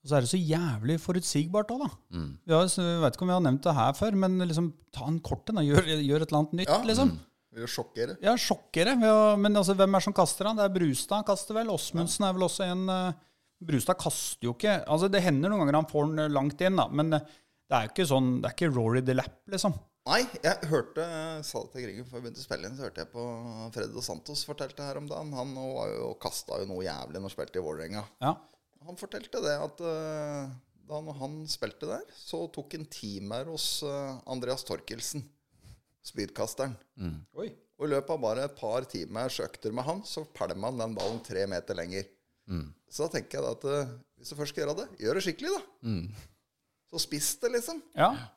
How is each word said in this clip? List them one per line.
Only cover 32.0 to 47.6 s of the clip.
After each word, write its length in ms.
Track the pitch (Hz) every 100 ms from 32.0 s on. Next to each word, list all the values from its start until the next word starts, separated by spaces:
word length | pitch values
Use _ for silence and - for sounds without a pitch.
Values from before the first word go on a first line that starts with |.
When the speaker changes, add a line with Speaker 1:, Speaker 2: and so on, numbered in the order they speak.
| 427 -
Speaker 3:
så 340 | - 165 165
tok 220 | 156 143 160
en 100 | 151
timer 580 | - 107 98 101 113 151
hos, 380 | 160 - -
eh, 380 | 147 139 139 131 -
Andreas 380 | 131 120 131
Torkelsen, 580 | - 82 - 113 - 147 120 _ _ _ - - _ _
spydkasteren. 760 | - - 98 - 107 - 135 120 _ -
Speaker 2:
Mm. 280 | 90 78 - 143
Speaker 1:
Oi. 140 | 208 - _ _
Speaker 3:
Og 80 | 147
i 40 |
løpet 160 | 139 139
av 120 | 156
bare 220 | 113 113 139
et 100 | 139
par 260 | 110 120 127
timers 520 | 101 80 107 131 -
økter 340 | - - 110
med 120 | 117 131
han, 160 | 185
så 220 | 208 - 151
pælma 320 | - 101 92 107
han 60 | 131
den 180 | 113 104
ballen 240 | 95 117
tre 220 | - 92 98
meter 300 | 90 - 90
lenger. 300 | 85 95 95 _ _ _ -
Speaker 2:
Mm. 240 | 90 73 - _
Speaker 3:
Så 160 | - 160
da 80 | 139
tenker 180 | - 139
jeg 40 |
da 80 | 131
at, 140 | 117 139
eh, 260 | 143 131 120 - _
hvis 120 | 120
du 60 | 147
først 120 | 147 -
skal 100 | 147
gjøre 120 | 156
det, 200 | 254 190
gjør 160 | 107
det 100 | 175
skikkelig, 340 | 185 156 311 392
da. 40 | - _
Speaker 2:
Mm. 300 | 117 98 90 104 - _ _ _ _ _ _
Speaker 3:
Så 80 | 165
spiss 360 | - 147 - -
det, 160 | 240
liksom. 300 | 240